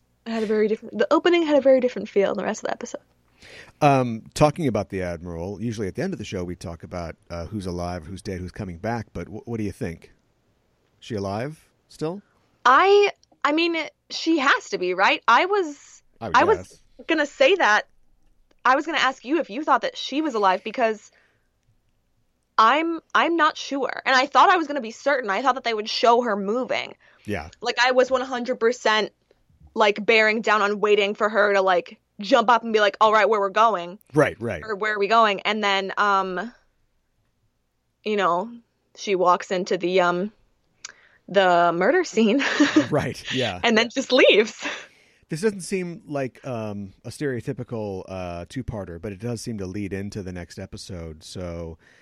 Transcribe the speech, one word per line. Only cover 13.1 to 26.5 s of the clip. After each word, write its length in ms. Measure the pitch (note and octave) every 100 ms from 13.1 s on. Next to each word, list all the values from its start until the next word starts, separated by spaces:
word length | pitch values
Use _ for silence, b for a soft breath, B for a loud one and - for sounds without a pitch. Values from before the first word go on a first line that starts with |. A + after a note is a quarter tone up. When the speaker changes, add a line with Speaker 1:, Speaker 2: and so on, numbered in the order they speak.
| - _ _
Speaker 1:
I 80 | C#4+
mean, 240 | D#4 E4+ E4 D4+ - -
she 280 | - D#4+ E4
has 300 | B3+ A4 -
to 80 | F#3+
be, 160 | F3+
right? 280 | F3+ G#3+ D4+ -
I 200 | A#3+ F4+
was, 560 | G4+ D#4+ C#4+ - - _ _
Speaker 2:
I 60 | G#2+
would 80 | G2+
Speaker 1:
I 80 |
was 120 | E4+ A4
Speaker 2:
guess. 240 | F2+ _ _ - -
Speaker 1:
gonna 200 | E4 D4
say 280 | - C4+ F#4
that. 320 | A#3 G#3 - _ _ _ _ _ _ _
I 120 | A#3+ C4+
was 80 |
gonna 140 | D#4 C#4+
ask 260 | C4 C4
you 140 | A3+ D#4
if 80 | G3+
you 140 | A3
thought 160 | D#4 B3
that 140 | - -
she 240 | - C4+
was 140 | D#4
alive 280 | A3+ F#3+ F#3
because 480 | A3 A#3 A3+ G#3+ - _ _ _ _ _ _ _ _ _ _ _ _ _ _ -
I'm, 420 | A3 C#4+ E4 D#4+ -
I'm 220 | - C#4+ E4+
not 200 | D#4 -
sure. 460 | - C#4 B3 -
And 100 | -
I 120 | C4 C4+
thought 240 | B3+ E4+
I 60 | F4+
was 100 | D4
gonna 160 | C#4+
be 80 | A3+
certain. 400 | - C#4 C#4 A3
I 100 | G3
thought 120 | C4
that 100 | B3+
they 80 | A#3
would 140 | A3 A3
show 320 | - A#3 A#3+
her 140 | A#3+ G3+
moving. 580 | G3